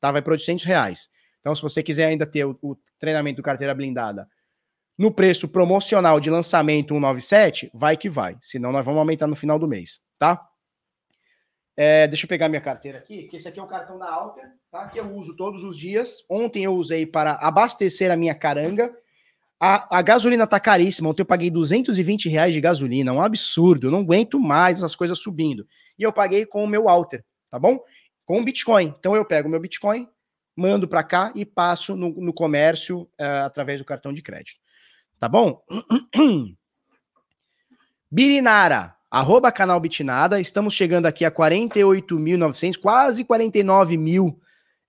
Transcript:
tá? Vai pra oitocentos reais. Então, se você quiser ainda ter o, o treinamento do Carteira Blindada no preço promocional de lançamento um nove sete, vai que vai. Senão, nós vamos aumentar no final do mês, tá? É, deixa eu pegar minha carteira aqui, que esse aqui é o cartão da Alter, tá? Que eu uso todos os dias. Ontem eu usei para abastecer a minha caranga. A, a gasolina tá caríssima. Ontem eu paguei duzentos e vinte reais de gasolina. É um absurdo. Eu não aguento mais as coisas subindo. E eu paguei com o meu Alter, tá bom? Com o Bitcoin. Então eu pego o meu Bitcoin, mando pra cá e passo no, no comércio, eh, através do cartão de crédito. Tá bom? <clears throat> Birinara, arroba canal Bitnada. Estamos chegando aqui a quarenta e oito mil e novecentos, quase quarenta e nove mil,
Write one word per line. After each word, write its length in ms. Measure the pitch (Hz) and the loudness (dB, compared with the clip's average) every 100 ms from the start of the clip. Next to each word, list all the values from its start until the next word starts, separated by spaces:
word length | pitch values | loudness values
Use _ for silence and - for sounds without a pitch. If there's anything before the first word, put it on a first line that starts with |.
tá? 100 | 143 | -2
Vai 100 | 143 | -2
pra 120 | 139 | 0
oitocentos 320 | 160 - 175 | -2 -2 -6
reais. 440 | 170 175 107 87 - _ _ _ | -2 0 0 -6 -14 _ _ _
Então, 140 | 143 | -6
se 80 | 151 | -6
você 200 | 147 160 | -4 -6
quiser 240 | 156 151 160 | -4 0 0
ainda 180 | 156 | 0
ter 200 | 151 151 | -4 -4
o, 140 | 139 131 | -6 -6
o 140 | 143 135 _ _ | -12 -14 _ _
treinamento 440 | 151 156 147 139 | -6 -4 -4 -6
do 20 | |
Carteira 300 | 143 131 139 | -6 -4 -4
Blindada 540 | 135 135 127 110 101 101 _ _ _ _ _ _ - | -6 -6 -8 -8 -10 -16 _ _ _ _ _ _ -2
no 160 | 214 | 0
preço 360 | 214 190 180 151 | 4 2 2 -2
promocional 720 | 185 175 196 196 208 170 151 | 0 2 2 0 2 4 4
de 100 | 147 | 2
lançamento 640 | 165 170 170 151 151 143 | -2 0 0 2 0 -2
um 60 | 147 | -2
nove 200 | 139 127 | -2 -2
sete, 500 | - 214 190 - - | 2 4 4 0 -10
vai 220 | 113 151 156 | -2 0 0
que 120 | 202 | -2
vai. 300 | 143 92 98 | -6 -6 -8
Senão, 320 | - 131 123 | -12 -8 -4
nós 120 | 135 | -4
vamos 140 | 127 151 | -2 0
aumentar 280 | 156 156 151 | 0 0 -4
no 100 | 151 | -4
final 220 | 151 151 | -2 -2
do 100 | 160 | -2
mês, 320 | 107 85 - _ _ | -6 -10 -16 _ _
tá? 300 | 151 180 - _ _ _ _ _ _ _ _ _ _ _ _ - | 0 0 -6 _ _ _ _ _ _ _ _ _ _ _ _ 0
É, 300 | 151 156 151 | 4 4 4
deixa 200 | 151 - | 0 -6
eu 20 | |
pegar 200 | 175 160 | -2 -2
minha 120 | 151 | -2
carteira 380 | - 123 143 131 | -6 -10 -14 -20
aqui, 260 | - 208 | -20 -20
que 120 | - 165 | -18 -18
esse 120 | 185 | -18
aqui 100 | 196 | -18
é 40 | |
o 40 | 190 | -14
cartão 320 | 185 185 185 | -14 -14 -16
da 140 | 180 | -10
Alter, 320 | 165 - 262 262 _ _ | -10 -10 -14 -20 _ _
tá? 160 | 170 202 | -16 -14
Que 120 | 226 | -12
eu 160 | 208 202 | -12 -12
uso 180 | 165 | -14
todos 300 | 165 190 196 | -10 -10 -10
os 120 | 190 156 | -14 -14
dias. 460 | 170 208 240 - - | -6 -4 -6 -10 -8
Ontem 360 | 196 233 214 | -4 -4 -4
eu 100 | 190 | -2
usei 320 | 185 147 165 160 | -2 -2 -4 -2
para 260 | 160 151 | -2 -2
abastecer 760 | 143 156 160 233 - 190 - 185 | 0 0 2 2 2 -2 0 0
a 60 | 170 | 0
minha 180 | 165 | 0
caranga. 600 | 151 156 143 156 202 240 240 _ _ _ _ _ _ | -2 -2 -2 -2 -2 -4 -6 _ _ _ _ _ _
A, 400 | 185 202 - 180 | 2 2 2 2
a 40 | |
gasolina 440 | 180 233 220 240 220 | 4 4 4 2 2
tá 140 | 202 | 2
caríssima. 480 | 220 190 185 - 160 | 4 4 4 0 -2
Ontem 140 | 156 | -2
eu 40 | 185 | 0
paguei 240 | 180 175 | 0 0
duzentos 480 | 165 151 214 262 190 | -2 0 0 0 0
e 40 | |
vinte 260 | 170 208 170 | 0 -2 -2
reais 240 | 156 175 | 2 2
de 80 | 156 | 2
gasolina. 500 | 156 160 135 127 131 | 2 0 0 -2 0
É 40 | |
um 80 | 127 | 0
absurdo. 640 | 202 220 - - 175 156 127 | 0 -2 -4 2 4 4 2
Eu 40 | |
não 100 | 175 | -2
aguento 380 | 180 180 220 277 | 2 2 2 0
mais 460 | 196 147 180 180 | 0 4 4 2
as 100 | 170 | -4
coisas 240 | - 175 175 | -4 -6 -6
subindo. 480 | - 160 160 117 101 _ _ - | -8 -4 -4 -4 -10 _ _ -6
E 40 | |
eu 100 | 214 | -2
paguei 320 | 214 196 196 | 0 0 0
com 180 | 214 208 | -2 -4
o 60 | 208 | -2
meu 200 | 208 220 | 0 4
Alter, 360 | 175 170 120 - _ _ | 4 2 -6 -16 _ _
tá 80 | 123 | 0
bom? 220 | 180 262 - _ _ _ | 2 2 -4 _ _ _
Com 160 | - 190 | -4 -4
o 40 | |
Bitcoin. 500 | 233 262 - 214 160 143 | -2 -4 2 2 2 -2
Então 180 | 185 214 | -2 0
eu 80 | |
pego 240 | 214 156 147 | 0 -2 0
o 20 | |
meu 100 | 165 | -4
Bitcoin, 480 | 175 - 202 226 240 _ _ _ _ | -6 -6 -4 -4 -6 _ _ _ _
mando 320 | - 185 202 175 | -4 0 0 0
pra 160 | 165 | -2
cá 300 | 156 180 208 | 0 0 -2
e 120 | 220 202 | -4 -6
passo 500 | - 175 175 - 190 | -2 0 -2 -6 -6
no, 140 | 175 | -6
no 220 | 160 175 | -6 -8
comércio, 760 | 165 160 147 156 160 - 180 170 - | -4 -2 2 2 2 -4 -10 -12 -10
eh, 220 | 143 143 | -6 -4
através 420 | 139 139 135 143 | -4 -6 -8 -8
do 60 | 135 | -10
cartão 260 | 139 139 | -12 -10
de 80 | 143 | -12
crédito. 400 | - 82 - - _ _ _ _ _ _ | -14 -18 -18 -20 _ _ _ _ _ _
Tá 80 | 117 | 0
bom? 340 | 196 214 - - 196 - 247 - | 2 2 0 -8 -12 -4 -4 -2
<clears throat> 440 | 233 294 175 107 85 _ _ _ _ _ _ _ _ _ _ _ _ _ _ _ | 2 2 2 -4 -12 _ _ _ _ _ _ _ _ _ _ _ _ _ _ _
Birinara, 840 | 156 277 277 247 208 175 127 87 - _ | 2 4 4 4 6 4 2 -4 -14 _
arroba 440 | 127 135 233 240 | -2 4 4 4
canal 260 | 233 190 175 | 2 2 0
Bitnada. 600 | 165 - 139 127 170 202 | -2 -6 -4 0 2 0
Estamos 340 | 180 202 208 | -2 -2 -2
chegando 320 | - 180 175 165 | 0 0 2 0
aqui 180 | 151 | 0
a 60 | 165 | -2
quarenta 480 | 156 156 180 226 214 | 2 2 2 0 2
e 60 | |
oito 340 | 196 190 185 170 | 4 4 0 -4
mil 160 | 156 | 0
e 20 | 175 | 0
novecentos, 420 | 160 127 175 180 | 0 -2 -6 -2
quase 460 | 190 240 277 226 | 2 4 4 0
quarenta 340 | 247 226 226 208 | 0 0 2 0
e 40 | |
nove 340 | 196 190 180 170 | 4 4 4 2
mil, 420 | 156 180 180 - _ _ _ _ | 0 2 0 -2 _ _ _ _